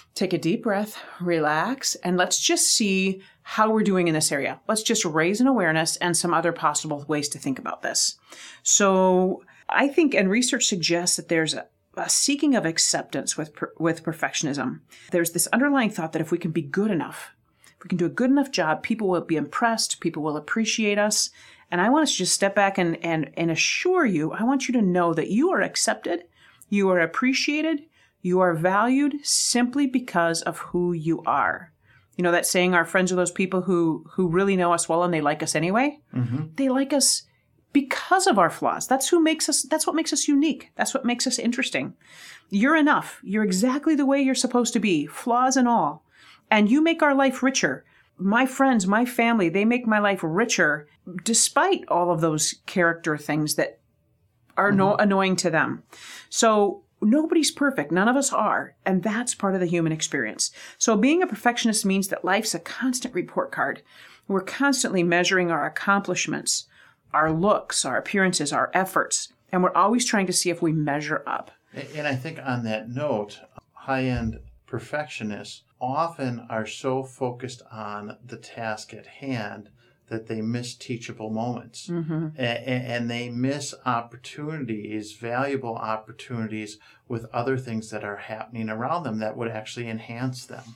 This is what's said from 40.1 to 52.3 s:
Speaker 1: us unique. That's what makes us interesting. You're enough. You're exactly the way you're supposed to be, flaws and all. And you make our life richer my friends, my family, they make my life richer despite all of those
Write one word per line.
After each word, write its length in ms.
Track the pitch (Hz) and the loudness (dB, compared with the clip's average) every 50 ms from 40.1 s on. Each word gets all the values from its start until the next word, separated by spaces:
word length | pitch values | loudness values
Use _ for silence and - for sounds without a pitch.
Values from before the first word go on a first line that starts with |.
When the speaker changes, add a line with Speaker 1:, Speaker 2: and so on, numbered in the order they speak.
| 311 | -2
Speaker 1:
us 140 | 285 - | -2 2
unique. 420 | - 294 277 294 320 - - - - _ | 2 4 4 4 2 0 -2 -8 -12 _
That's 180 | - - - - | -4 -4 -2 -2
what 100 | 262 - | -2 -2
makes 220 | 240 240 240 - | -2 -2 -2 -2
us 140 | 262 - - | -4 -2 -2
interesting. 560 | - 240 240 - - - - 139 - 139 - _ _ - - - - - - - _ - | -2 -2 -2 -2 -4 -4 -4 -4 -6 -6 -10 _ _ -20 -20 -20 -20 -20 -20 -20 _ -2
You're 260 | 190 202 226 277 320 | 0 2 4 4 4
enough. 420 | 320 294 302 262 160 - - - - - | 6 6 4 4 2 0 -4 -12 -14 -8
You're 200 | - 196 214 220 | -2 0 0 2
exactly 520 | 190 185 185 220 254 254 294 294 320 311 | 2 2 2 2 2 0 0 2 2 2
the 100 | 277 285 | 4 4
way 160 | 262 269 277 | 2 2 2
you're 140 | 277 262 262 | 2 2 2
supposed 360 | 262 - 240 - 247 233 226 - | 0 0 0 2 2 0 2 0
to 60 | 226 | 0
be, 280 | 190 214 175 151 143 | 2 2 2 2 0
flaws 500 | 151 - - - 240 233 247 254 262 262 | -4 -8 -8 -2 0 2 2 2 2 4
and 100 | 269 247 | 4 4
all. 380 | 240 233 208 165 143 151 - _ _ _ _ - - - _ _ - | 4 4 4 2 0 -2 -6 _ _ _ _ -20 -20 -20 _ _ 2
And 180 | 220 214 208 196 | 4 4 6 6
you 100 | 247 302 | 6 6
make 220 | 311 330 330 330 | 4 4 4 4
our 140 | 311 294 277 | 4 4 4
life 260 | 269 269 269 262 - | 4 4 2 2 2
richer 440 | 247 269 262 - - 151 127 - - _ _ _ _ _ _ | 0 0 0 2 0 0 -2 -4 -12 _ _ _ _ _ _
my 280 | - 180 196 214 240 262 | -4 0 2 2 4 2
friends, 420 | 254 262 - 269 269 254 220 180 | 2 2 2 2 4 4 4 2
my 180 | 185 202 220 247 | 2 2 2 2
family, 440 | 247 - - 240 233 233 220 180 165 | 0 0 0 2 2 4 2 2 2
they 160 | 160 196 208 | 2 2 2
make 200 | 226 240 254 247 | 2 2 0 0
my 140 | 220 214 208 | 2 2 2
life 220 | 208 202 196 185 - | 2 2 0 0 -2
richer 640 | 160 160 190 240 226 - - 170 151 147 151 147 _ _ _ - 185 170 185 - | -2 0 0 0 0 2 2 2 2 2 -2 -6 _ _ _ -16 -14 -12 -8 -4
despite 600 | 226 233 - - - - 277 330 381 381 - - - | 0 0 2 2 2 2 2 2 2 2 0 0 -2
all 220 | - 175 175 175 | 0 0 2 2
of 100 | 175 160 | 2 2
those 340 | 165 160 | 2 0